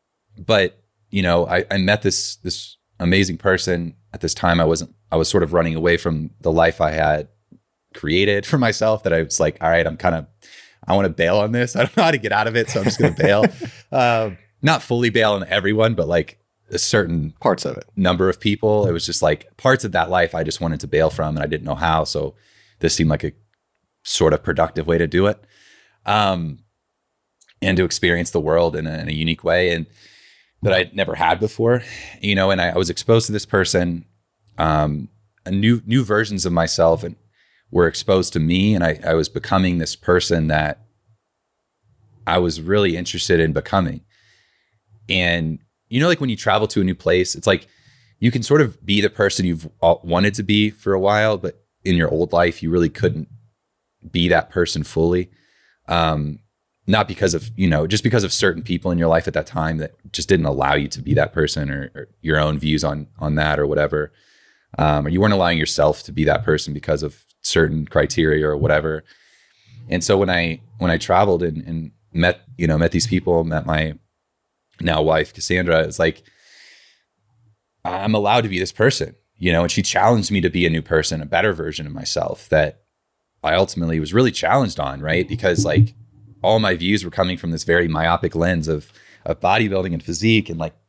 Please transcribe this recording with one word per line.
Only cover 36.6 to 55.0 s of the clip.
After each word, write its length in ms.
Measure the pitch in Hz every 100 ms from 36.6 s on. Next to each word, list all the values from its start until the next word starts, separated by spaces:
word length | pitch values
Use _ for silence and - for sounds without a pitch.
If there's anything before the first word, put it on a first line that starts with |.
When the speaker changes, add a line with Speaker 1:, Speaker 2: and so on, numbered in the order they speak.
| 82 - 82 82
Speaker 1:
and 100 | 85 - _ _ _ _ _
were 160 | 90 82
exposed 460 | - - 95 87
to 80 | 82
me, 340 | 80 90 104
and 80 | 98
I, 160 | 82 73 82
I 80 |
was 140 | 80 73
becoming 500 | - - 95 92 87
this 160 | 80
person 540 | - - 90 - 85 78
that 360 | 76 76 - _ _ _ _ _ _ _ _ _ _ _ _ _ _ -
I 120 | 90
was 220 | 87 82
really 360 | 80 104 98 85
interested 420 | 87 87 - 85
in 140 | 82
becoming. 480 | 73 - 98 80 - - _ _ _ _ _ _ _ _ _ -
And, 520 | 95 87 85 80 78 - _ _
you 120 | 120
know, 80 | 165
like, 120 | 165
when 100 | 131
you 60 | 101
travel 300 | - 101 107
to 140 | 104
a 40 |
new 120 | 95 90
place, 400 | 87 90 92 -
it's 100 | 104
like 220 | 95 - _ _ _ _ _
you 140 | 117
can 100 | 120
sort 180 | - 151
of 240 | 123 -
be 160 | - 101
the 80 | 101
person 380 | - 98 - 90
you've 220 | 82 80 -
al-, 200 | 85 82
wanted 320 | 85 87 101
to 80 | 101
be 260 | 101 104 107
for 260 | - 98
a 40 | 95
while, 400 | 98 107 110 98
but 240 | 90 - _ _
in 100 | 95
your 160 | 85 78
old 220 | 78 87
life, 280 | 85 87 -
you 100 | 82
really 180 | 87 80
couldn't 400 | - 92 80 - - _ _ _ _ _ _ 80
be 160 | 90 85
that 240 | 82 -
person 320 | 90 85 80
fully. 480 | 73 82